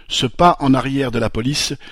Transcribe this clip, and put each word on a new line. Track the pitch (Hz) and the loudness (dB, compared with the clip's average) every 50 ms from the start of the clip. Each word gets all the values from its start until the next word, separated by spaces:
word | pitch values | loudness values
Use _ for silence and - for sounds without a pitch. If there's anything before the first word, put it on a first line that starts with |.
| - - | -14 -8
Ce | - - - | -4 -4 -4
pas | - - - 175 175 170 - | -4 0 4 4 4 4 4
en | 147 135 135 | 2 2 2
arrière | 131 120 135 135 139 135 127 | 2 2 -2 -2 -2 -2 -2
de | 117 120 | -2 -2
la | 113 110 | -2 -2
police | - 113 113 127 147 - - - 143 135 - - | -4 -4 -4 -2 -2 -2 -4 -6 -8 -10 -12 -18